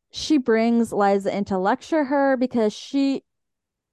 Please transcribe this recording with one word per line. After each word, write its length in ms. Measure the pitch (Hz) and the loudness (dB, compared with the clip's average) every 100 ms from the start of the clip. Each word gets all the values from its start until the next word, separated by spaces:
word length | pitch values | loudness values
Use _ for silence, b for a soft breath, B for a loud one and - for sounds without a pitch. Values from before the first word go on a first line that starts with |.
| _ | _
She 260 | - - 302 | -10 0 0
brings 540 | 247 220 233 233 226 | 2 2 2 2 0
Liza 440 | - 202 196 196 190 | 0 2 2 -2 -4
in 100 | 202 | -2
to 120 | 190 | -2
lecture 460 | 190 247 - 320 | 0 -2 -2 -2
her 320 | 262 285 277 262 | 0 0 2 0
because 380 | 254 247 214 | 0 0 0
she 500 | - - 277 277 269 - _ _ _ _ _ _ | -2 -6 -2 0 -2 -8 _ _ _ _ _ _